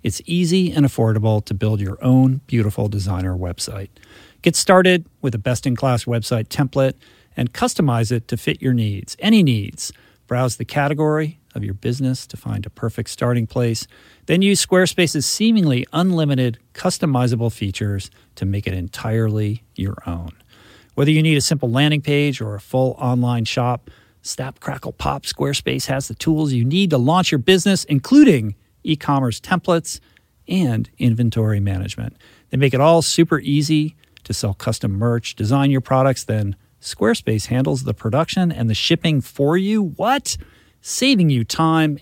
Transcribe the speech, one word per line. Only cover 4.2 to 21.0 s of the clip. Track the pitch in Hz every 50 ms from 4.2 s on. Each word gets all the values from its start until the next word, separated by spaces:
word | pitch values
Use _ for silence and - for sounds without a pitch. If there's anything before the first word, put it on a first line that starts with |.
| - - _ _
Get | - 180 160
started | - - - 190 185 185 185 180 175 165 _ _ _
with | - 135 110
a | 107
best-in-class | 98 127 123 - - 139 123 113 - 135 123 117 -
website | - 120 117 110 - 123 117 110
template | _ - - 143 123 - 139 135 131 127 _ _ _ _ _ _ _ _
and | - 123 117
customize | _ - 233 254 - - 185 139 120 117 113 104
it | 123 117 - -
to | -
fit | 110 - - - -
your | - 131
needs, | 127 120 113 107 101 95 - - - _
any | - 202 226 214
needs. | 185 139 120 107 101 - - - - - - _ _ _ _ _ _ _
Browse | 120 123 131 127 - -
the | 113
category | - - 147 143 143 151 143 156 151 151 156 156 151 - _ _ _ _
of | - 104
your | 104 98
business | 101 - - 120 131 131 127 131 - - _
to | -
find | - - 117 110 101 98
a | 101
perfect | _ - - 113 - - 104 -
starting | - - 120 120 123 120 113 110
place. | - 131 120 117 113 113 - _ _ - _ - - _ _
Then | - 165 180
use | 196 202 202 180 -
Squarespace's | - 190 180 185 170 - - 175 156 - 156 127
seemingly | - - - 208 226 226 214 180 151 127 123 131 _
unlimited | - 156 180 190 180 165 156 143 139 131 127 123 113 - _ _
customizable | _ - - 185 - - - 160 135 127 127 120 120 113 117 117
features | - - 107 98 95 - - 104 101 98 98 - _ _ _ _ _
to | - 98
make | 98 98 101 98 98
it | 92
entirely | 95 85 - - - - 110 110 113 113 110 107 107 107 104 107 113 _ _ _
your | - 95 98 98 - -
own. | - 85 85 85 85 - _ _ _ _ _ - - - - _ _ _
Whether | -